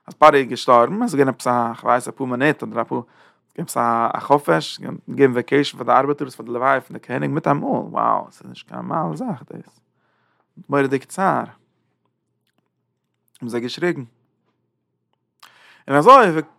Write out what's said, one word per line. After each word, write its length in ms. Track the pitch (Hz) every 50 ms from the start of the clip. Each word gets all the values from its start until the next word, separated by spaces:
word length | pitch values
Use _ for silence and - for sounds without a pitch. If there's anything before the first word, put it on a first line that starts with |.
| _
אז 80 | - -
פרעה 280 | - 147 156 147 139 135
געשטארבן, 600 | 117 123 113 - - 127 120 120 127 180 214 247
אז 120 | 240 156
איך 100 | 135 139
גענט, 220 | 135 120 - -
איך 380 | 127 123 120 117 117 117 - -
ווייס, 240 | 117 120 123 120 131
א 20 |
פאר 160 | 120 - 135
מאנעט, 360 | 127 123 120 135 151 143 - 127
אדער 180 | 110 113 117
א 40 | 113
פאר, 160 | - 127 123 120 _ _ _ _ _ _ _ _ _ _ -
איך 180 | - - -
געב 80 | 120 120
א, 240 | 120 117 117 117 117 -
א 40 | -
חופש, 600 | - - 139 147 - 170 165 160 143 - - -
איך 100 | - - - - - -
געב 200 | 123 127 139 131
א 20 | 120
וואקעישן 460 | 120 120 - 139 143 143 - - -
פון 80 | 123
דער 100 | 120 120
ארבעטער, 340 | 127 135 139 143 143 147 127
פון 160 | - - 113
דער 80 | 117 120
לוי', 260 | 120 127 135 139 131
פון 160 | - - -
דער 20 | 117
קעניג, 320 | _ - 123 139 147 143
מיט 160 | 139 160 -
אמאל, 180 | - 143 147 185
וואו, 600 | 277 - 110 - - - - 113 117 107 98 -
דאס 180 | - _ - -
איז 60 | -
נישט 200 | 123 - - -
קיין 120 | - 123
מאל, 360 | 120 - - 165 156 170 -
זאך 260 | 160 254 247 160 117 - - -
דאס. 280 | - - _ _ _ _ _ _ _ _ _ _ _ _ _ _ _ _ _ _ - - -
מיר 180 | 139 143 139
דיקע 200 | 131 139 131 -
צער. 380 | - - - 196 185 147 123 117 - - _ _ _ _ _ _ _ _ _ _ _ _ _ _ _ _ _ _ _ _ _ _ _ _ _ _ _ _ _ _ _ _ _ _ _ _ -
און 80 | 120 117
זיי 120 | 113 120
געשריגן. 440 | 120 123 - - 170 180 160 139 123 117 _ _ _ _ _ _ _ _ _ _ _ _ _ _ _ _ _ _ _ _ _ _ _ _ _ _ _ - _ _ _ _ _ _ _ -
און 80 | 135
אזוי, 340 | 147 151 226 262 269 233 180
ווי 120 | 156 160 151 - _